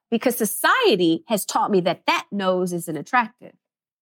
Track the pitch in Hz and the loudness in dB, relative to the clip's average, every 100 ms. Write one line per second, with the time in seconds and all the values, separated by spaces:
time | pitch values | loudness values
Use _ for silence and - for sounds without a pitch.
0 | _ 226 254 240 214 - 320 480 440 190 | _ -2 0 0 -2 0 2 4 4 4
1 | 170 165 - 208 - 247 214 190 175 160 | 2 0 -2 -4 -2 -2 0 2 0 -2
2 | - 339 - 202 185 180 185 175 170 156 | -2 -2 -4 -4 0 0 -2 -4 -6 -8
3 | - 247 226 - - _ _ _ _ _ | -2 -2 -2 -8 -20 _ _ _ _ _